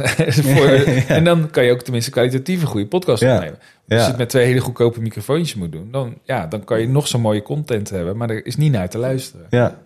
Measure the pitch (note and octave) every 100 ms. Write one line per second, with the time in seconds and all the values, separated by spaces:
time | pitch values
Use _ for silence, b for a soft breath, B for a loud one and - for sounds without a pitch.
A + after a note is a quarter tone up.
0 | B2+ - D#3+ B2 C3+ C#3 C#3 C3+ C#3+ B2+
1 | - D#3 E3+ E3+ D3+ C#3+ B2 B2 - A#2+
2 | A#2 B2+ B2 B2+ C3+ F#3 C#3+ G#2 G#2 F3+
3 | F3+ A2+ B2+ A2+ D#2+ - _ _ - A#2
4 | A#2 B2 A#2 C3 A#2+ B2+ A#2+ A#2 A#2 A#2
5 | A2 G#2 A2+ D#3 D#3+ G#2 E2+ D#2 G2+ C3+
6 | B2 - - B2 D#3 A2 - A2+ A#2 C#3
7 | C#3+ A#2+ A2 G#2+ - C#3+ D3 A2 G2+ F#2+
8 | E2+ G#2+ A#2 A2 - A#2+ D3+ A#2+ F#2 A2
9 | B2+ C3 - - - B2 A#2 -